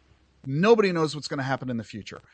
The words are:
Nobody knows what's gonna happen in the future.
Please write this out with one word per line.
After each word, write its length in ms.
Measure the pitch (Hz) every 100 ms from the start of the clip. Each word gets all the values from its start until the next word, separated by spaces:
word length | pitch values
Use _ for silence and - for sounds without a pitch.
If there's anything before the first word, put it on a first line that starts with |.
| _ _ _ _ 135
Nobody 460 | 139 202 226 196
knows 240 | 170 156 147
what's 120 | -
gonna 140 | 147
happen 260 | 131 131 127
in 80 | 117
the 80 | 104
future. 360 | 110 - - _